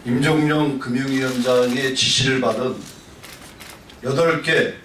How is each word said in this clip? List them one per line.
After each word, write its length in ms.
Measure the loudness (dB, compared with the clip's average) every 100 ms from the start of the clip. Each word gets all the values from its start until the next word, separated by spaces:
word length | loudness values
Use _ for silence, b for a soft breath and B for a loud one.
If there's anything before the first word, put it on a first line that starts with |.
임종용 760 | -2 0 2 2 2 2 0 -2
금융위원장의 1160 | -4 -4 -2 -2 -2 -2 2 4 2 0 -2 0
지시를 460 | 0 2 2 0
받은 340 | 0 -2 -4 -6 -12 -18 -20 -20 -20 -20 -20 -20 -20 -20 -20 -12
여덟 380 | -4 0 2 2
개 320 | 2 2 2 -4